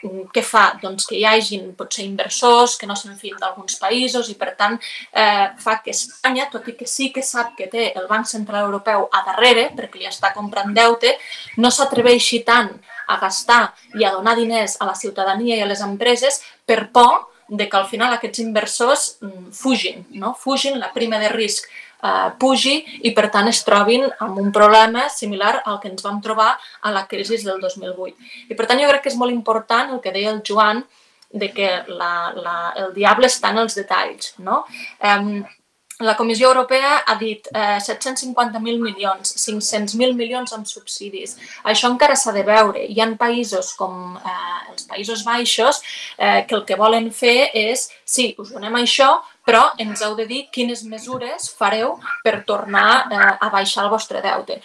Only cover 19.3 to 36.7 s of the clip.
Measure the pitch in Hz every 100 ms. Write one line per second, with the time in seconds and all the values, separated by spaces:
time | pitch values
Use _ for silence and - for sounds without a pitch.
19.3 | 185 180 - 262 226 180 - 180 196 208
20.3 | 247 262 277 277 269 - 233 226 214 214
21.3 | 226 208 - - - - _ 208 190 185
22.3 | - 262 247 262 302 - - 233 214 208
23.3 | 208 214 - - 202 202 247 269 - 214
24.3 | 196 202 214 208 220 226 233 285 - 214
25.3 | 196 208 262 214 202 196 190 202 208 220
26.3 | 220 220 - - - 208 196 185 196 196
27.3 | 226 202 190 185 196 185 185 185 - -
28.3 | - - 226 226 254 285 277 277 240 247
29.3 | 240 220 220 - 233 277 254 190 190 214
30.3 | 214 208 208 214 233 - _ _ _ _
31.3 | 208 196 - 190 180 185 175 175 175 170
32.3 | 185 170 170 170 - 190 190 202 220 247
33.3 | - 202 214 226 202 196 185 185 - -
34.3 | - 185 269 - 240 - - 208 202 208
35.3 | 202 196 - _ _ - - 220 208 233
36.3 | 220 254 247 254